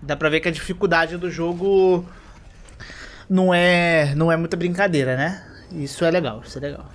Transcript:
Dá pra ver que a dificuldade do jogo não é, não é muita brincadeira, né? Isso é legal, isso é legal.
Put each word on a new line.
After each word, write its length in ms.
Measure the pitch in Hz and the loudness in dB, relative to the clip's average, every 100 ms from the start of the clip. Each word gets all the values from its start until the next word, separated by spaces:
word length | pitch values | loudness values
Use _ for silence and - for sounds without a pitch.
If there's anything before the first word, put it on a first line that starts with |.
Dá 140 | - 180 | -6 -2
pra 140 | 156 | 0
ver 100 | 156 | 0
que 80 | 170 | -2
a 40 | |
dificuldade 640 | 160 - 180 202 170 165 175 | -4 -8 -4 0 2 0 -4
do 120 | 180 | -8
jogo 760 | 151 170 175 196 196 185 180 180 - - - - - - - - - - - - | -4 -4 -2 2 4 4 2 -2 -16 -20 -20 -20 -20 -20 -20 -20 -18 -20 -20 -2
não 260 | 185 185 | 2 4
é, 640 | 175 175 175 175 165 147 143 | 4 4 4 4 4 2 2
não 160 | 165 | 2
é 60 | 165 | 2
muita 180 | 165 185 | 0 -2
brincadeira, 640 | 175 175 202 160 131 131 | -4 0 0 2 0 0
né? 280 | 151 190 - - - | -2 -4 -14 -20 -16
Isso 320 | 170 139 - 170 | -10 -10 -2 0
é 60 | |
legal, 300 | 170 151 110 - | 0 -2 -8 -14
isso 120 | - | -10
é 40 | |
legal. 280 | 143 143 - | -10 -10 -16